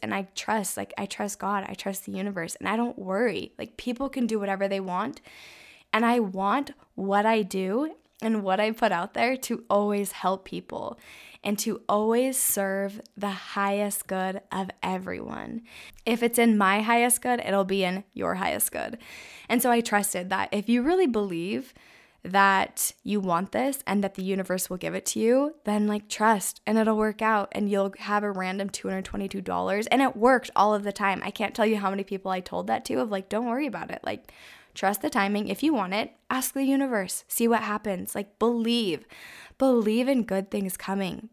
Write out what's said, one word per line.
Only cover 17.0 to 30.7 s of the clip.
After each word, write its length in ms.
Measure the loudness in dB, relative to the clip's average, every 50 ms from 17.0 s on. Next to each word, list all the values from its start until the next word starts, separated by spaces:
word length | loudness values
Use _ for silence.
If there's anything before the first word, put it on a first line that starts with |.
| 4 4 2 2
good, 200 | 0 0 0 0
it'll 240 | 0 0 2 2 2
be 200 | 2 2 0 0
in 180 | 0 -2 -4 -6 _ -6
your 220 | -4 -2 -2 0
highest 360 | 0 0 0 0 0 -2 -2 -2
good. 240 | -4 -6 -6 -8 -10 -14 -16 -18 -18 -18 -18 -20 -14 -4 0
And 120 | 0 2
so 100 | 4 4
I 120 | 4 2 2
trusted 480 | 2 2 2 2 0 -2 -4 -4 -2
that 180 | -2 -2 -2 -2 -2
if 180 | -2 0 2
you 120 | 2 2 4
really 240 | 4 4 4 4
believe 680 | 2 2 0 -2 -2 -2 -4 -4 -4 -4 -6 -6 -8 -14 -20 -20 -20 -20 -20 -20 _ _ _ -6
that 720 | 0 4 6 6 6 6 4 2 0 -2 -4 -6 -6 -6 _ -6
you 180 | -2 -2 -2
want 320 | 0 0 0 0 0 -2 -2
this 280 | -2 0 0 -2 -4 -4
and 160 | -2 0 0 0
that 120 | 0 -2
the 100 | -4 -4
universe 460 | -2 -2 -2 -2 -2 -2 -2 -4 -4
will 80 | -6 -6
give 160 | -6 -6 -6
it 100 | -4 -4
to 160 | -4 -2 2
you, 360 | 4 4 6 6 4 2 -2 -4 -4
then, 220 | 0 0 2 2
like, 220 | 2 0 -2 -4 -6
trust 540 | -2 2 4 4 4 4 2 -4 -6 -6 -2
and 120 | 0 2 4
it'll 180 | 4 4 2
work 240 | 2 2 0 0 0
out 300 | 0 2 2 2 0 -2 -2
and 160 | -2 -2 0
you'll 240 | 2 2 0 0 -2 -6
have 240 | -4 -2 0 0 0
a 80 | 0
random 400 | -2 -2 -4 -4 -2 -4 -4 -4
two 180 | -6 -6 -6 -4
hundred 160 | -4 -4 -6
twenty-two 380 | -6 -6 -6 -6 -6 -6 -6 -4
dollars. 440 | -2 -2 0 0 0 0 0 0 2
And 120 | 4 4
it 160 | 4 2 2
worked 340 | 4 4 6 6 6 2 0 2
all 160 | 4 4 4